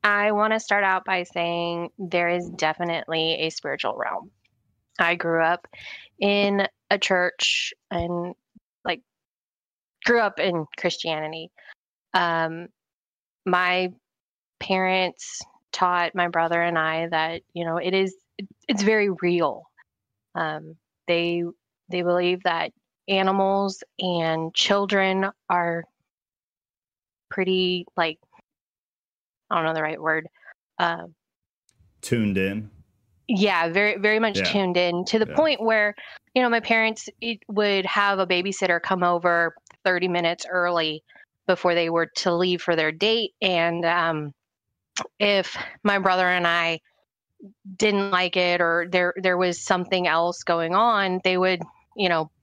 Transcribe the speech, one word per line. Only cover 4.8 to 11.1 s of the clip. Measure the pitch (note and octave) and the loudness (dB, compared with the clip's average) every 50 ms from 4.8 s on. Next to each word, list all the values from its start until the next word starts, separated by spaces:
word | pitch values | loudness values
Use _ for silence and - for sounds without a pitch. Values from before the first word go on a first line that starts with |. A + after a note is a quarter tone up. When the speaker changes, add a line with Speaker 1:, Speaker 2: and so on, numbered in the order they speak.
| _ _ _ - | _ _ _ -2
Speaker 1:
I | F3 E3+ F3 | 0 0 0
grew | E3+ - E3+ E3 E3 | 0 -2 -2 0 2
up | E3 D#3+ F3 F3 - - - - - - - - - _ _ _ | 2 2 0 -2 -6 -18 -20 -20 -18 -18 -18 -18 -20 _ _ _
in | G3 G3+ G3+ G3+ G3+ G3+ G3+ G3 G3 - _ _ _ _ | 0 0 2 2 2 2 0 0 -2 -2 _ _ _ _
a | G#3 G3 | -2 0
church | - - F#3+ F3+ F3+ F3+ - - - - - - - - - _ _ _ | 2 0 2 2 2 0 -2 -2 -2 0 0 -2 -4 -6 -10 _ _ _
and, | - F3 E3+ E3+ F3 F3 F3 F3+ - _ _ _ _ - _ _ _ _ _ | -6 -4 -4 -4 -4 -6 -6 -8 -10 _ _ _ _ -20 _ _ _ _ _
like, | F3 E3+ A#3+ _ _ _ _ _ _ _ _ _ _ _ _ _ _ _ _ _ _ _ _ - | -6 -6 -6 _ _ _ _ _ _ _ _ _ _ _ _ _ _ _ _ _ _ _ _ 0
grew | - A#3+ A#3 | 2 4 4
up | A3 G3+ G3+ - | 4 2 0 0
in | D#3+ G3 F3 E3 D#3 - - | 0 0 0 0 -4 -6 -10
Christianity. | - - F3 E3 - - E3+ | -2 -2 -2 -2 -2 -4 -4